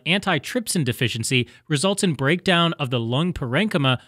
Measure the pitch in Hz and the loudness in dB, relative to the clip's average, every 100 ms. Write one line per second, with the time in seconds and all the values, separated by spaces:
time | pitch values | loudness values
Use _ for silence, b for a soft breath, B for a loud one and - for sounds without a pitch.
0 | - 190 190 156 - 254 220 185 127 - | 0 0 0 -2 -2 -6 -2 0 0 0
1 | 120 113 - 127 117 B B 147 190 196 | -2 -2 0 0 0 B B 0 0 0
2 | 190 139 135 175 - 170 170 - 131 123 | 0 0 0 0 2 4 2 0 -2 -2
3 | 113 127 175 - 123 139 214 160 135 123 | 0 0 -2 -2 -2 0 0 2 2 0